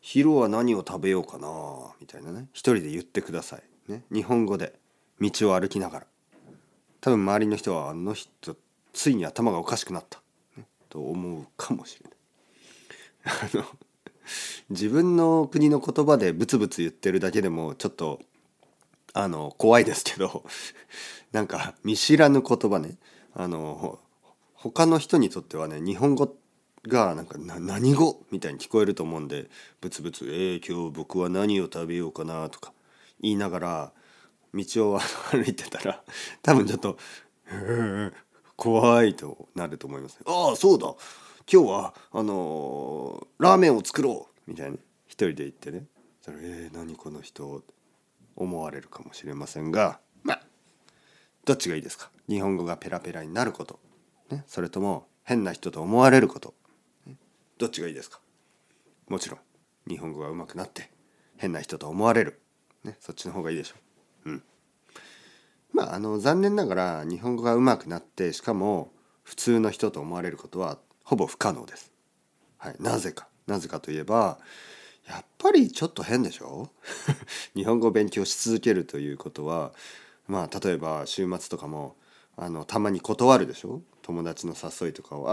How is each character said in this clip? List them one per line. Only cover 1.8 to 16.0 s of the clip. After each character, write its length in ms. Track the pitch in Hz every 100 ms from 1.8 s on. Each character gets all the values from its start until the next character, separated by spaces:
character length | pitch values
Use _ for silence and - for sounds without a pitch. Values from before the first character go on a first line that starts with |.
| 58 -
み 60 | -
た 120 | 76
い 60 |
な 80 | 76
ね。 160 | 98 135
一 220 | - 131
人 80 | 110
で 80 | 76
言 120 | 82
っ 20 |
て 180 | - -
く 80 | -
だ 120 | 82
さ 160 | - -
い。 40 | - _ -
ね。 120 | 110 -
日 100 | 107
本 240 | 101 120 104
語 100 | 98
で。 240 | 76 - _ _ _ _
道 100 | 101 - 107
を 100 | 92
歩 80 | 95
き 100 | 101
な 120 | 92
が 100 | 135
ら。 60 | - _ _ _ - - _ _ _ _
多 100 | -
分 100 | 113
周 180 | 98 104
り 60 | 107
の 80 | 101
人 200 | 104 82
は、 140 | 71
「あ 40 |
の 200 | 85 92
人、 420 | 214 - _ - 156 _ _ _
つ 180 | - 147
い 60 | 113
に 100 | 78
頭 260 | - 117
が 60 | 85
お 60 |
か 120 | 82 117
し 80 |
く 80 | -
な 80 | 87
っ 40 | -
た。」 140 | - _ _ _ -
ね、 100 | - _ _
と 120 | 78
思 400 | 69 90 90 80
う 60 | 69 -
か 180 | -
も 120 | - -
し 140 | -
れ 80 | -
な 80 | _
い。 20 | _ _ _ _ - - _ - - _
<laughs> 300 | - - 101
あ 20 | 104
の、 80 | - - _ _ - _ - - - - -
自 180 | 92 107
分 260 | 143 175 170
の 300 | 165 160 151
国 220 | 151 151
の 100 | 143
言 260 | 151 151